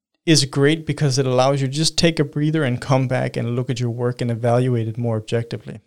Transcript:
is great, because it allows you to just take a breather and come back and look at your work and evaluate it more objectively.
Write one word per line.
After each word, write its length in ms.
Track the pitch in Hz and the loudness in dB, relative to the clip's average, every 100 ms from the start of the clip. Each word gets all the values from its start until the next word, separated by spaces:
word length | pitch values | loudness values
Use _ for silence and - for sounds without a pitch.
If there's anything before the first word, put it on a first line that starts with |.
| _ _ - | _ _ 2
is 180 | 151 | 2
great, 420 | 131 143 139 160 156 | 2 2 2 2 -2
because 320 | - 147 131 | 0 0 2
it 80 | 131 | 2
allows 360 | 123 135 139 | 2 2 2
you 60 | 131 | -2
to 60 | |
just 240 | 143 160 - | 0 -2 2
take 220 | 165 160 | 0 2
a 40 | |
breather 400 | 151 151 151 160 | -2 0 0 0
and 180 | 131 123 | 0 -2
come 260 | - 135 127 | 0 0 2
back 300 | 127 131 - | -2 -2 -4
and 180 | 117 120 | -2 -2
look 140 | 123 | -2
at 100 | 117 | -2
your 100 | 120 | -2
work 300 | 120 123 123 | -2 -2 -2
and 100 | 123 | -4
evaluate 580 | 113 120 120 127 120 110 | 0 2 2 2 0 -2
it 100 | 110 | -2
more 180 | 120 110 | -2 -2
objectively. 640 | 107 117 117 117 - 110 | -2 -4 -4 -8 -10 -16